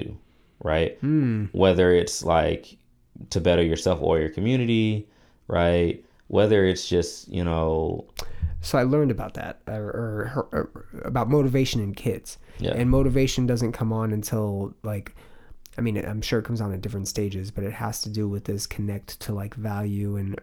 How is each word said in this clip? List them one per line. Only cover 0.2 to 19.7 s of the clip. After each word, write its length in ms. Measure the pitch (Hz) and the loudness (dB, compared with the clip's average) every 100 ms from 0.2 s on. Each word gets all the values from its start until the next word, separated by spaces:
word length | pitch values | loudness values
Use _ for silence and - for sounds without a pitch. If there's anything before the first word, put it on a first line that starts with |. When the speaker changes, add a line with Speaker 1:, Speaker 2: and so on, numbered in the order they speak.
| _ _ _ - | _ _ _ -8
Speaker 1:
right? 340 | 78 78 82 - | 0 2 0 -2
Speaker 2:
Hmm. 460 | 135 156 131 110 101 | 0 2 2 0 -2
Speaker 1:
Whether 420 | 90 95 90 90 | 4 6 6 6
it's, 300 | 87 85 - | 6 4 -2
like, 540 | 80 82 78 82 - - _ _ _ - - | 2 4 4 -2 -8 -20 _ _ _ -18 -6
to 100 | 92 | 0
better 240 | 87 85 | 4 4
yourself 360 | 85 80 92 82 | 4 2 0 2
or 180 | 78 82 | 2 2
your 80 | 78 | 0
community, 760 | 87 107 127 120 113 110 107 - _ _ _ - | -2 0 0 2 2 2 -2 -6 _ _ _ -2
right? 560 | 87 85 87 85 - - _ - | 2 4 4 2 0 -10 _ -2
Whether 380 | 98 104 104 | 2 4 6
it's 220 | 92 90 - | 4 2 0
just, 380 | 90 85 - - | 0 0 -6 -8
you 140 | - | -4
know 640 | 85 82 80 80 82 - - - - - - - | 0 0 0 0 -2 -4 -8 -10 -8 -4 -4 -4
Speaker 2:
So 160 | - 139 | -2 0
I 60 | |
learned 260 | 127 147 143 | 2 2 2
about 240 | 107 101 | 0 -6
that, 260 | - - - - | -8 -10 -10 -8
or, 60 | |
or, 760 | 107 104 - 113 107 117 127 - | -8 -6 -4 -4 -4 -4 -4 -2
or 340 | - - - - - | -4 -4 -10 -16 -10
about 240 | - 127 113 | -4 0 4
motivation 520 | 147 135 135 131 120 | 4 4 4 2 0
in 120 | 101 | -2
kids. 420 | 98 120 95 - - - - | -4 -4 -4 -8 -18 -16 -4
Speaker 1:
Yeah. 140 | 87 | -2
Speaker 2:
And 160 | 110 123 | 2 4
motivation 580 | 131 131 135 135 - 123 | 4 4 4 2 2 0
doesn't 240 | 120 117 | 2 0
come 220 | - 110 | -2 -2
on 180 | 110 110 | 0 0
until, 600 | 107 - 113 104 98 98 - | -2 -2 -2 0 -2 -6 -8
like, 320 | 110 101 - - - - - - - - | -8 -6 -8 -18 -20 -20 -20 -20 -12 -4
I 40 | |
mean, 160 | 117 104 | -2 -2
I'm 240 | - 107 | -4 -6
sure 180 | - 117 | -2 -2
it 60 | |
comes 160 | 107 117 | -2 -4
on 120 | 104 | -2
at 80 | 95 | -4
different 260 | 104 101 95 | -6 -6 -6
stages, 440 | - 101 95 98 | -4 -4 -4 -8
but 120 | - | -6
it 100 | 98 | -6
has 280 | - 113 107 | -6 -6 -6
to 80 | 110 | -6
do 180 | 107 104 | -4 -2
with 180 | 101 | -4
this 200 | - 107 | -4 -6
connect 540 | - - 104 101 - - | -6 -6 -4 -6 -10 -12
to, 120 | - | -8
like, 200 | 101 98 | -6 -6
value 600 | 120 107 | -8 -6